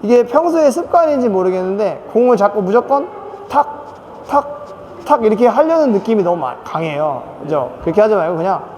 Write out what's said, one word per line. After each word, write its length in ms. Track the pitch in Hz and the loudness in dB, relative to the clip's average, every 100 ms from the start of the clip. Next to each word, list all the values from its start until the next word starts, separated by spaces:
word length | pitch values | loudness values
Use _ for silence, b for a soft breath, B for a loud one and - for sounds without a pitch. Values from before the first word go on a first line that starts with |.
이게 220 | 208 240 233 | 4 2 4
평소에 460 | 294 339 330 302 | 2 2 4 2
습관인지 580 | 254 349 349 320 285 247 | 2 0 2 2 2 0
모르겠는데 800 | 190 185 185 185 196 208 147 - | 2 0 -2 -4 -2 -2 -4 -4
공을 240 | - 247 240 | 2 4 4
자꾸 240 | 202 214 | 2 0
무조건 460 | 185 226 233 185 185 - - - - | 2 0 2 -2 -2 -12 -16 -16 -4
탁, 360 | - - - - - - - - | -2 -2 -6 -16 -20 -20 -20 -4
탁, 360 | - - - - - - - - | -2 -2 -12 -16 -18 -18 -16 -2
탁 180 | 285 | 2
이렇게 240 | 220 214 240 | 2 4 2
하려는 440 | 226 311 320 294 | 4 2 4 2
느낌이 300 | 196 202 220 | 0 0 0
너무 140 | 175 175 | 2 0
마-, 180 | 131 123 | -2 -8
강해요. 600 | - 156 165 147 151 131 - - | -8 -6 -4 -2 -2 -4 -10 -14
그죠? 300 | 151 151 123 - | -4 -2 -4 -6
그렇게 180 | 170 165 | -2 2
하지 140 | 214 208 | 4 2
말고 220 | 160 170 | 0 -2
그냥 260 | 180 170 - | -2 -4 -6